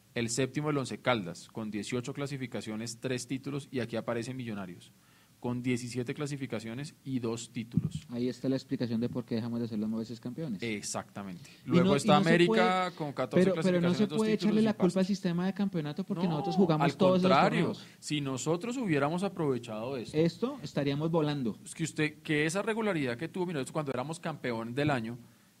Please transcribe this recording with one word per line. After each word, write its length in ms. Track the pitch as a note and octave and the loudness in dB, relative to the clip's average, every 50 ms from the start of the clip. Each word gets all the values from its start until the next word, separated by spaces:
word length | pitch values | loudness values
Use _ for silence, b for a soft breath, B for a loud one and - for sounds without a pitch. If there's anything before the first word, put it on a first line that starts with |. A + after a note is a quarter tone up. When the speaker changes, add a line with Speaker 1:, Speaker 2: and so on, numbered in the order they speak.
| b b _ | b b _
Speaker 1:
El 160 | A#2+ A#2 A2 | -4 -4 -2
séptimo, 400 | - C3+ C3 C3 C3+ D3+ D3 D3+ | 0 -2 -2 0 -2 -2 -2 0
el 80 | D3 C#3 | 0 0
Once 200 | B2+ A2+ G#2+ - | -2 -4 -8 -2
Caldas, 480 | - B2+ B2 A2 F2+ E2+ E2 - - - | 0 2 2 2 0 -4 -8 -10 -16 -12
con 220 | - A2+ A2+ G#2+ | -10 -8 -8 -6
dieciocho 440 | G#2 G#2 G2 - B2 B2 A#2 C#3 C3 | -6 -6 -4 -4 -4 -4 -4 -6 -6
clasificaciones, 840 | C#3+ C#3+ C3+ C#3+ C3 C3 A#2 - A2 G#2 A2+ A2 G#2+ A2+ A#2 A#2 A#2 | -6 -6 -6 -6 -8 -8 -8 -8 -8 -6 -6 -6 -6 -8 -8 -10 -8
tres 260 | - B2+ B2+ A#2+ A#2+ | -6 -4 -4 -4 -4
títulos, 420 | - C#3 B2+ - C#3 C#3 C#3 C#3+ - | -6 -6 -6 -6 -6 -8 -8 -8 -6
y 100 | - B2+ | -4 -4
aquí 160 | A2+ A#2 A#2+ | -4 -2 -4
aparece 360 | A2 G#2+ - A#2 A#2 A#2 C3 | -4 -4 -2 -4 -4 -4 -6
Millonarios, 580 | B2+ C3 B2 A#2 G#2 G2+ F#2+ F2+ F2 - - - b b b b b b b b b _ | -8 -8 -8 -8 -6 -8 -8 -10 -12 -16 -18 -20 b b b b b b b b b _
con 240 | - B2 B2 B2 | -4 -4 -4 -2
diecisiete 520 | B2 B2+ B2 A#2+ B2 A#2+ A2 B2 A#2+ B2 C3+ | 0 0 0 0 -2 -6 -6 -4 -4 -4 -4
clasificaciones 800 | D3 D3+ C#3 D3 C3+ C3+ B2+ - A#2+ A2 A2+ A#2 C3 C#3+ E3 - _ _ | -6 -6 -6 -6 -6 -6 -6 -6 -6 -6 -8 -8 -8 -10 -12 -14 _ _
y 140 | C#3 C3 B2 | -4 -4 -2
dos 340 | A#2+ A2+ A2+ A#2+ - - | -2 -2 -4 -4 -8 -8
títulos. 480 | - B2+ A#2 A#2+ - A#2+ - D3+ - - - - | -8 -8 -8 -2 -2 -2 -2 -2 -6 -10 -10 -8
Speaker 2:
Ahí 180 | B2 A#2+ B2 B2+ | -6 -4 -4 -4
está 180 | A#2+ - - C3 | -4 -4 -2 -2
la 80 | C3+ | -2
explicación 420 | C3 - - C#3 - B2 A2+ A#2+ A2 | -2 -2 -4 -4 -4 -2 -2 0 -2
de 80 | A#2+ A#2+ | -2 -2
por 160 | - B2+ A#2+ | -4 -6 -6
qué 80 | - A#2+ | -4 -4
dejamos 260 | A2+ A#2+ A#2 A#2 A#2 | -4 -2 -4 -4 -4
de 80 | A#2+ A2+ | -4 -4
ser 100 | A#2 G#2 | -4 -4
los 120 | G#2+ G#2+ | -2 -2
nueve 140 | A2+ A2 A2 | -4 -4 -6
veces 140 | A2 A#2+ A#2 | -8 -10 -10
campeones. 440 | - B2 B2 D3+ E3 D#3+ G#2 F2 | -10 -10 -10 -8 -8 -6 -6 -6
Speaker 1:
Exactamente. 880 | A#2+ A#2 G#2+ G2+ G2 - - G#2 - - - G#2 G2+ F#2+ F2+ E2+ - B B B B | -4 -4 -4 -6 -6 -6 -6 -6 -8 -8 -12 -10 -10 -10 -10 -12 -14 B B B B
Speaker 2:
Y 20 | - | 4
no, 60 | - | 4
Speaker 1:
Luego 180 | F3 F3+ F#3+ | 6 6 6
Speaker 2:
y 40 | - - | 4 4
Speaker 1:
está 180 | - G#3+ D3 D3 | 6 6 6 6
Speaker 2:
no 60 | D3+ | 6
se 40 | E3 | 6
Speaker 1:
América 540 | E3 E3+ F3 F3+ A3 A3 F3+ F#3 F#3 F#3 F#3 | 6 6 6 6 6 4 4 4 4 2 0
Speaker 2:
puede, 100 | F3+ F3 | -2 -4
Speaker 1:
con 160 | - D#3 C#3+ | -6 -6 -6
catorce 320 | B2 C#3+ C3 - - F3+ F#3 F#3+ | -4 -4 -4 2 4 6 6 6
Speaker 2:
pero, 120 | F3+ D#3+ | 4 4
pero 180 | D#3+ F#3 F3+ F3 | 2 4 4 4
no 100 | E3+ F3 | 4 2
se 140 | F3 E3+ G#3+ | 4 2 2
Speaker 1:
clasificaciones, 20 | G3 | 2
dos 80 | A3+ A3 | 2 0
Speaker 2:
puede 120 | A3 A3 | 2 2
Speaker 1:
títulos 100 | - - F3+ G#3 G#3 | 2 2 2 2 4
Speaker 2:
echarle 60 | G#3+ | 4
Speaker 1:
y 20 | A3 | 4
Speaker 2:
la 80 | A3 | 4
culpa 140 | G#3+ - G#3 F3+ F3+ F#3+ | 4 4 2 2 4 2
al 40 | F#3+ | 2
Speaker 1:
pasa. 20 | |
Speaker 2:
sistema 380 | F#3 G3+ - - F3+ E3+ F3 F3+ | 2 0 -2 0 -2 0 0 0
de 60 | F#3+ | -2
campeonato 500 | F#3+ - G3+ G3 F#3 E3 D3 D3 D3 - F#3+ | 0 0 -2 -2 -2 -2 -4 -4 -6 -6 -6
porque 200 | - G3+ E3 - | -4 -2 -2 0
Speaker 1:
No, 60 | F3 | 0
Speaker 2:
nosotros 260 | D#3+ D3 C3+ - - | 0 0 0 2 4
jugamos 280 | F#3 G3+ E3 D#3 D3+ D3 | 4 6 6 6 6 4
Speaker 1:
al 100 | C#3 - | 4 6
Speaker 2:
todos 260 | - F#3 F#3 - F3+ | 6 6 6 6 6
los 80 | F3+ - | 6 6
Speaker 1:
contrario. 360 | C3 C#3+ F3 G#3 A#3 - D#3+ | 8 8 6 6 4 4 2
Speaker 2:
torneos. 200 | A#2 - B B B B B | 2 0 B B B B B
Speaker 1:
Si 200 | - - D3 D3 | -6 -4 -2 -2
nosotros 540 | C#3+ C3+ C3+ A#2+ - D3+ E3 F3 G3+ A#3 B3 C4+ | -2 -2 -4 -2 0 0 -2 0 -2 -4 -4 -4
hubiéramos 440 | A#3+ F#3+ D3+ C#3 C#3 D3 E3+ F3+ | 0 0 2 2 2 2 0 0
aprovechado 760 | G3 G3 F#3+ F3+ D#3+ C#3+ B2+ A#2 A#2+ A#2+ G#2+ G#2+ A2+ C3 C#3 B2 | -2 -2 -2 0 0 0 0 0 -4 -6 -8 -6 -6 -6 -6 -6
esto, 180 | G#2 - - | -8 -2 2
Speaker 2:
Esto, 420 | D3+ E3 E3 - - A3+ B3+ D4 B3+ | 2 4 4 2 0 -4 -4 -4 -8
estaríamos 480 | - - - - C#3 C#3+ C#3 D3 D#3 E3 | -10 -6 -4 -2 0 0 0 0 0 0
volando. 480 | E3 E3 D3+ D3 D3 C#3+ B2+ A2 F2+ - | 2 2 2 2 0 0 -2 -4 -4 -6
Speaker 1:
es 120 | - - - | -12 -16 -6
que 100 | - D#3+ | -6 -6
usted, 380 | D3+ - D#3 D3+ D3 - - | -4 0 0 -2 -2 -2 -6
que 240 | - D#3 D#3 D3 D3+ | -4 -2 0 2 2
esa 160 | D#3+ D#3 G3+ | 0 0 -2
regularidad 560 | G#3+ A3 G#3+ A3+ A3 G#3 F#3 D#3+ C#3 B2 A#2 A#2+ | -2 -2 -2 0 0 0 0 0 0 -2 -2 -4
que 100 | E3 E3 | -6 -6
tuvo 160 | - F#3+ F3+ | -4 -4 -4
Millonarios 260 | F3+ E3+ C#3 B2+ - | -2 -2 -4 -4 -2
cuando 220 | - D#3+ D3+ C#3 | -4 -4 -4 -2
éramos 260 | B2 A#2+ B2+ D3 E3 - | -4 -4 -4 -6 -8 -6
campeón 560 | - E3+ D3+ - - B2+ A#2 A2+ A2+ A#2 A#2+ | -6 -8 -8 -4 -4 -4 -4 -2 -4 -4 -2
del 140 | C#3+ D3 D3+ | 0 2 2
año, 300 | C#3 B2 A2 A2+ A#2+ A#2+ B B B B B B B B | 2 0 -2 -4 -8 -10 B B B B B B B B